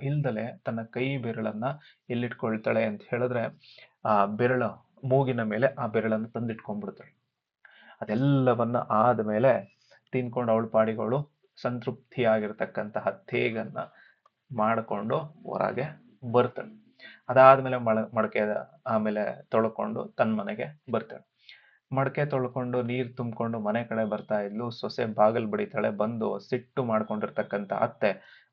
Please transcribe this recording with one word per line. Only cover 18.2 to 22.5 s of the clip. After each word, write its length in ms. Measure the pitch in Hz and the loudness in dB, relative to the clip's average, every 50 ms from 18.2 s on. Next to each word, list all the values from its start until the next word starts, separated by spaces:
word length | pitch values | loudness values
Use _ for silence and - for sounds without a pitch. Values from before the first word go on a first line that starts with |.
| 110 110 - 110 107 107 104 - - - - _ - | 0 0 0 0 0 0 -2 -4 -6 -10 -16 _ -4
ಆಮೇಲೆ 560 | 127 113 110 107 107 104 104 104 - - - | -2 0 0 0 0 -2 -2 -2 -4 -6 -8
ತೊಳ್ಕೊಂಡು 600 | - _ - 113 113 113 - - 107 110 110 127 - - | -6 _ 2 2 2 2 0 -4 -6 -4 -4 -6 -8 -6
ತನ್ನ 320 | - - 123 110 110 107 | -2 0 0 0 0 -2
ಮನೆಗೆ 400 | 101 104 110 110 127 147 - - _ - | -2 -4 -6 -6 -8 -8 -10 -14 _ -4
ಬರ್ತಾಳೆ. 380 | 110 110 - - - - - _ _ _ _ - - - _ _ _ _ _ _ | -4 -4 -4 -6 -12 -18 -20 _ _ _ _ -20 -20 -20 _ _ _ _ _ _
ಮಡಕೆ 340 | 131 135 135 139 139 151 147 | -2 -2 0 0 0 -2 -2
ತೊಳ್ಕೊಂಡು 560 | 147 143 131 127 123 | 0 0 -2 -2 -2